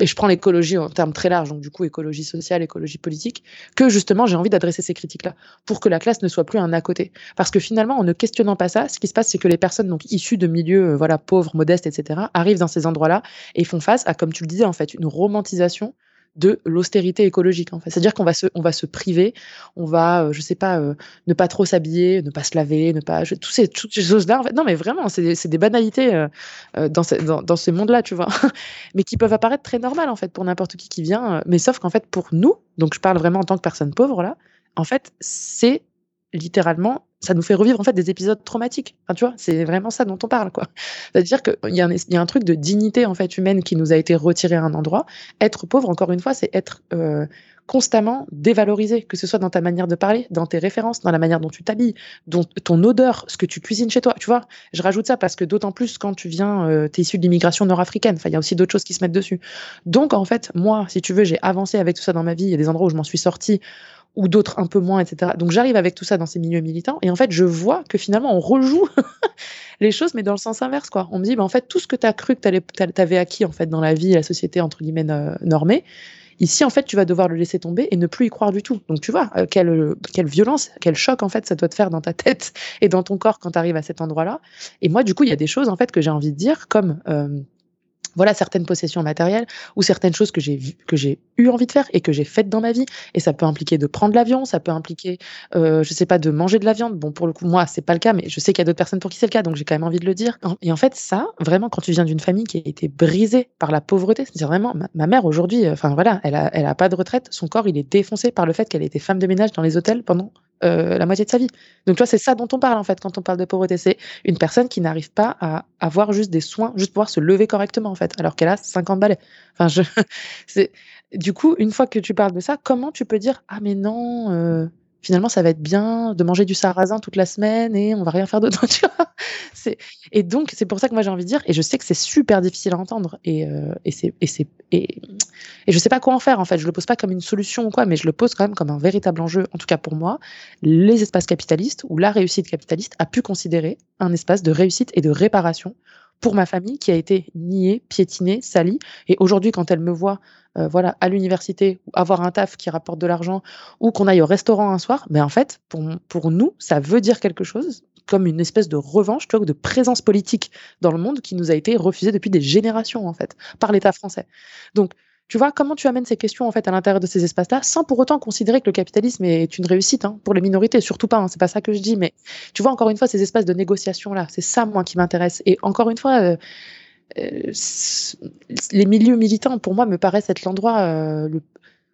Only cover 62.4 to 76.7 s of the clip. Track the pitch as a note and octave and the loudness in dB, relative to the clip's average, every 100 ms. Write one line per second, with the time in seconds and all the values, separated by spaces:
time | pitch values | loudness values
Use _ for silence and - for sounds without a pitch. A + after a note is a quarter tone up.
62.4 | F#3+ D#3+ D3+ D#3+ F3+ D#3 D3+ - F3+ - | 0 0 2 2 0 0 -4 -2 -2 -2
63.4 | - G3+ - - - - _ - F#3 G#3 | 0 -2 -2 -20 -20 -20 _ -2 2 4
64.4 | G3+ - F3 G3+ F3+ F#3+ E3+ D3+ F3 E3 | 2 -2 -2 0 2 0 -2 -2 -4 0
65.4 | E3+ F3+ B3+ A3 F3+ F3+ F3 F#3+ E3 F3 | 0 2 4 4 2 -2 -2 -2 -2 -6
66.4 | E3 E3+ D#3+ D#3+ F3 D4+ F3+ F3+ B3+ E3 | -2 -2 -2 -6 -6 -4 0 2 2 4
67.4 | F3+ E3 F#3+ F4 D#4 G3+ - G#3 C4+ F#3 | 2 2 0 -2 -2 -4 0 0 2 0
68.4 | - C4 C4 D#4+ G4 - - - A4+ - | 2 2 4 2 2 0 -2 -2 -6 -6
69.4 | - - - - G#3+ G#3 E4 A#3 G3+ G3+ | -20 -18 -16 0 0 2 -2 -2 -4 -4
70.4 | A3+ A3 B3+ C#4 - G3 F3 F#3 G3 B3 | -4 -6 -4 -4 -4 -6 -4 -4 -2 0
71.4 | G3 B3+ B3 F#4 - B3+ A3+ G#3+ - B3+ | 0 0 -2 -4 -4 0 0 0 -2 0
72.4 | G#3 F#3 - - F#3 F#3+ F3 F3+ F3 - | 2 0 -2 -4 -2 0 2 2 0 -2
73.4 | G3 - D#3+ D#3+ D#3 D#3+ F3+ E3+ D3+ F3 | -4 -2 -4 0 2 2 4 2 2 -4
74.4 | F3 F#3 E3 - D#3 D#3+ D#3 D3+ D3 - | -4 -2 -2 -4 -6 -4 -2 -2 -4 -4
75.4 | - D#3 D#3+ C4+ - - - - - - | 0 2 4 2 0 -16 -20 -20 -14 -2
76.4 | E3 - C#4+ | 0 2 2